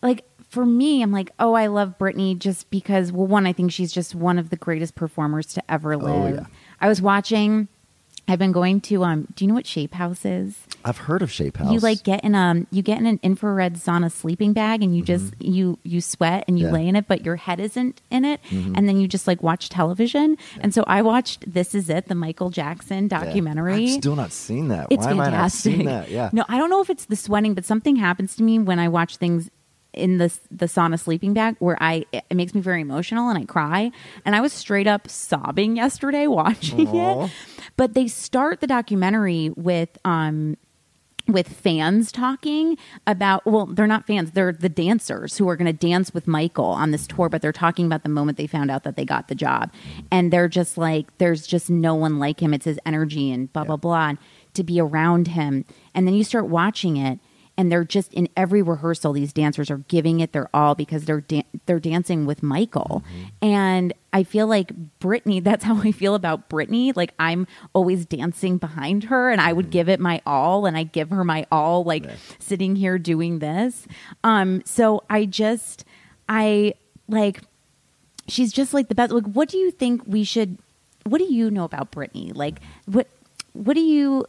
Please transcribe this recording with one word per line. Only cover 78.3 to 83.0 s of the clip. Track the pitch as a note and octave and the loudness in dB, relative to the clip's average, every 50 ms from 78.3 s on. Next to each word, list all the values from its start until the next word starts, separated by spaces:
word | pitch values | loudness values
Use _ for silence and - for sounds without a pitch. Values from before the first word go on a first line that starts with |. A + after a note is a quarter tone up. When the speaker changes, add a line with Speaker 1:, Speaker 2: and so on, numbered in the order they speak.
| - - B3+ A3+ - | -2 0 0 0 2
Speaker 1:
just, | - C#4 B3+ - | 0 -2 2 2
like, | C#4+ C4+ - | 0 0 0
the | A#3 | 2
best. | - A#3+ A#3 - | 2 2 2 2
Like, | A#3+ G#3+ | 0 -2
what | G#3 G3 A3+ D4+ - | 0 0 0 0 0
do | - F#4+ | 0 0
you | F#4+ F#4 | 0 0
think | F4 _ C4+ B3 A#3+ A#3 - | 0 _ 0 0 0 -2 -2
we | - F#3+ G#3+ G#3+ | -2 0 0 0
should, | G3 - A3+ A3 F#3+ F3+ - _ _ _ _ _ _ _ _ _ | 0 0 -2 -2 -2 -4 -12 _ _ _ _ _ _ _ _ _
what | A3 A3 D#4+ | -2 0 0
do | F4+ | 2
you | F#4+ C#4 A3+ A3+ A3 | 2 2 2 2 0
know | G#3 G3+ F3 | 0 -2 -4
about | D#3+ - C#3+ C#3 - - | -4 -6 -8 -10 -10 -8
Britney? | D#3 C#3+ - _ - - E2+ - | -12 -12 -10 _ -12 -12 -12 -8
Like, | - C#3+ D3 D#3 - - - D#2 - _ | -6 -6 -6 -6 -10 -16 -20 -20 -20 _
what, | - G3 A#3 | -2 0 0